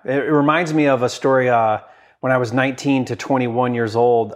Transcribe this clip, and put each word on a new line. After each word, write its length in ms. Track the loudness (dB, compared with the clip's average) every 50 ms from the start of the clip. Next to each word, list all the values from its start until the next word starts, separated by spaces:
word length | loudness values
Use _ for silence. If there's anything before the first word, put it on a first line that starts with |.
| -8
it, 100 | -4 -4 -2 0
it 60 | 2
reminds 400 | 2 2 4 2 2 0 0 0
me 140 | 0 2 2 2
of 140 | 2 2
a 60 | 0 -2
story. 400 | -2 -2 0 2 2 2 2 2
Uh, 300 | 2 2 2 0 0 -2 -6 -12 -20 -20 _ _ _ _
when 120 | -2 0
I 60 | 0 0
was 140 | 0 -2 0
nineteen 500 | 0 0 -2 -2 -4 -2 0 0 0 0
to 80 | -4 -6
twenty-one 580 | -6 -4 -2 -2 -2 -2 -2 -2 -2 0 0 0
years 200 | -2 -2 -2 0
old, 380 | 0 2 2 2 2 0 -2 -4